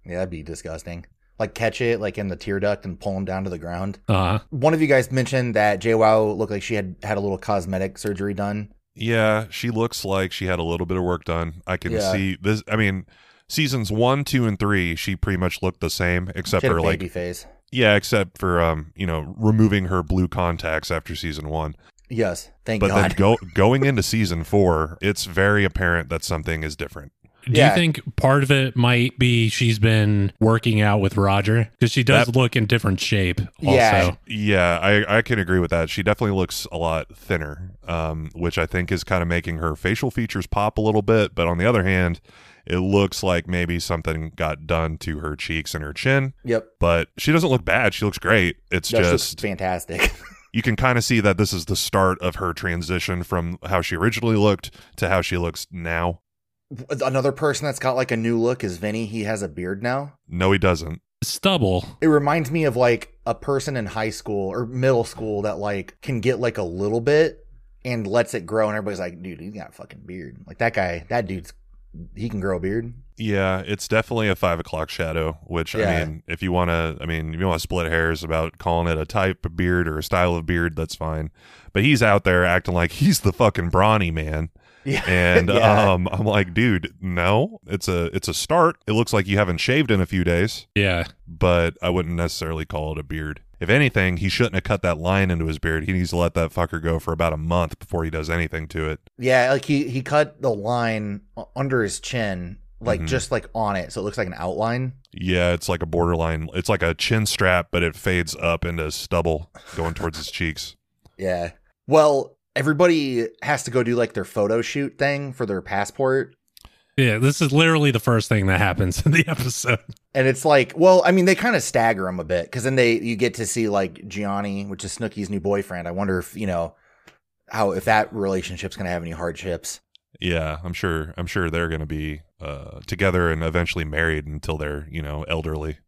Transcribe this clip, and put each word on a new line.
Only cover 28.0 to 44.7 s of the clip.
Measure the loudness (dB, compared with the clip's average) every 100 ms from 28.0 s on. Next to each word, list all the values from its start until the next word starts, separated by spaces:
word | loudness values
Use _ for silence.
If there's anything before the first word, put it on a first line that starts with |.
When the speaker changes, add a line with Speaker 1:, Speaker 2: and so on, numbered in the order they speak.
| -6 0
Speaker 2:
part | 4 4
of | 4
it | 2 2 2
might | 4 4 2 2
be | 2 4 2
she's | 2 0 4
been | 4 4 4 2 0 2
working | 4 4 2 4
out | 4 4
with | 2 2
Roger? | 2 2 2 2 0 _
'Cause | 2
she | 4
does | 4 6 6
Speaker 3:
That | 2
Speaker 2:
look | 2 2
in | 2
different | 2 2 0
shape | 0 0 2 -2 -6 _
also. | 2 6
Speaker 1:
Yeah. | 6 6 2 0 -10
Speaker 3:
Yeah, | -2 2 4 4 4
I, | 4 4 4 2
I |
can | 2 -2
agree | 2 2
with | 4
that. | 0 0
She | 0
definitely | 0 2 0 0
looks | -2 -4 -8
a | -4
lot | -2 -2 -4 -16
thinner, | -4 -4 -4 -10 -14 -16 -6
um, | -4 -4 -6 -10
which | -4 -4 -2
I | -2
think | -2 -2
is | -4
kinda | -2 -2 0
making | -2 -2 -4
her | -4 -2
facial | -2 -2 -2
features | -4 -4 -6 -4
pop | -2 -2 0
a |
little | 2 2
bit. | 4 2 2 0
But | 0
on | 2
the | 2
other | 2
hand, | 2 2 2 -2 _ -20 -20 -20 -4
it | 0
looks | 4 4 4 0
like | 0 0 0
maybe | -2 -2 -2
something | -2 -4 -2 -4 -6 -4
got | -4 -4
done | -2